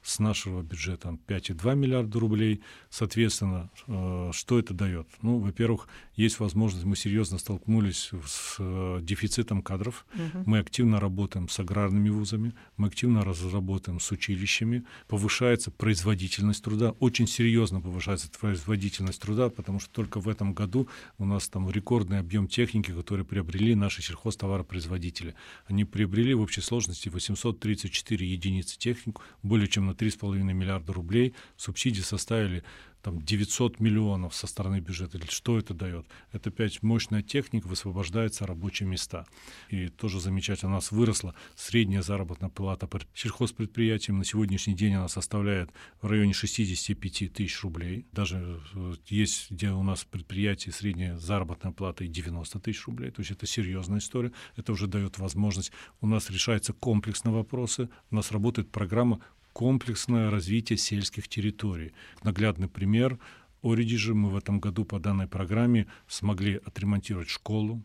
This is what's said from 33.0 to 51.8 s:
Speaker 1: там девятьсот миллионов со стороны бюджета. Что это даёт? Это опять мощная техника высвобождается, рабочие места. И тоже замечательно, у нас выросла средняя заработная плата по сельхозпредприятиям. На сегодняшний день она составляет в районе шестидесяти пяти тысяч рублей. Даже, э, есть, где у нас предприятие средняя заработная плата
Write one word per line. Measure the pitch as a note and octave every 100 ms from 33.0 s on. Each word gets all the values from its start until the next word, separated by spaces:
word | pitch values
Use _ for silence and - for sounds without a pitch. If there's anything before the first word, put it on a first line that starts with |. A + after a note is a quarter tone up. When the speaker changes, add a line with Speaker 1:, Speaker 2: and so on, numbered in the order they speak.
Speaker 1:
там | G2+ E2+
девятьсот | D2+ G#2 G#2 - B2 -
миллионов | A2+ G#2+ G#2+ F#2+ F2+
со | - -
стороны | - F#2+ G2
бюджета. | E2+ E2+ F2+ F2+ D#2+
Что | - - A2+
это | -
даёт? | E2+ F#2 E2+ - - -
Это | A2 A2
опять | - A2 -
мощная | A2 A2+ - G#2+
техника | G2+ C#3+ - A2+ F#2
высвобождается, | F#2 G2+ F#2 F2 G#2 A2 -
рабочие | F#2+ E2+ F#2+ - F#2+
места. | F2+ - F2 E2 - - - -
И | G2 F2+
тоже | - A2 F#2+
замечательно, | F#2 F#2+ G2 G2 F#2+
у |
нас | F#2+ -
выросла | G#2+ A#2+ G#2+ F2+ - -
средняя | - - A#2 G2+ G2
заработная | F2 G2+ F2 F2 F#2+
плата | - F#2+ F#2 F#2
по | - -
сельхозпредприятиям. | - A2+ - A#2+ - A2 - A2+ G#2+ - G2
На |
сегодняшний | F#2 G#2+ G#2 G2 -
день | F2+ G#2
она | G2 F2
составляет | - - G#2 G2+ F#2+ F2 - - _
в | G#2
районе | G#2+ G2+
шестидесяти | F#2+ G#2 - G2+ F2+ -
пяти | G2+ F#2+ - G2
тысяч | - F#2+ -
рублей. | F#2+ E2 F2 G2 -
Даже, | - G2 F2+ F2 E2+ D2+
э, | F#2+ F2+ E2+ -
есть, | G#2 G2 - -
где | F#2 G#2
у | F#2+
нас | G2 F#2
предприятие | - F2+ - F#2 G2+ F#2+ -
средняя | - G2+ F2 F2+ E2+
заработная | E2 G2+ F2 F2 F#2+
плата | -